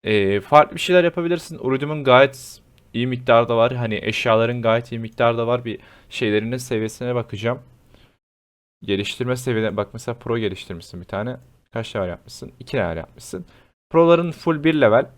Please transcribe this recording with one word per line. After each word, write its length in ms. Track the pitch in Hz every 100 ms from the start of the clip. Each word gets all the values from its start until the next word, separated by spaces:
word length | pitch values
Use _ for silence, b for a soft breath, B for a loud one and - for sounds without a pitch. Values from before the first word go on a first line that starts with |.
Ee, 360 | 104 107 98 101
farklı 360 | 95 147 147 165
bir 40 |
şeyler 240 | - 180
yapabilirsin. 540 | 170 175 170 170 - 160
Uridium'un 460 | 127 131 147 156
gayet 560 | 135 123 135 131 - - _ _ _
iyi 120 | 113 123
miktarda 500 | 123 127 117 117 117
var. 160 | 120
Hani 260 | 127 117 107
eşyaların 600 | 110 110 123 110 113 123
gayet 300 | 113 113 120
iyi 60 | 117
miktarda 480 | 113 - 117 117 117
var. 180 | 123
Bir 140 | 120 98 b b b
şeylerinin 460 | - 110 104 113 127
seviyesine 580 | 127 113 110 - 123
bakacağım. 480 | 123 117 101 117 127 - _ _ b b b _ _ _ _ _ _
Geliştirme 540 | - 98 101 - 123 127
seviyene 400 | 127 110 110 101
bak, 120 | 104
mesela 260 | 117 - 120
pro 200 | - 117
geliştirmişsin 640 | 107 95 - 87 - 90
bir 60 | 87
tane. 300 | 98 113 131 _ _ _
Kaç 240 | 113 110 110
level 120 | 90
yapmışsın? 440 | 87 - - 131 _
İki 160 | 123 135
level 200 | 87 82
yapmışsın. 500 | - - - 92 - b b _ _
Pro'ların 400 | 165 165 170 175
full 340 | - - 156
bir 100 | 156
level. 320 | 156 120 113 -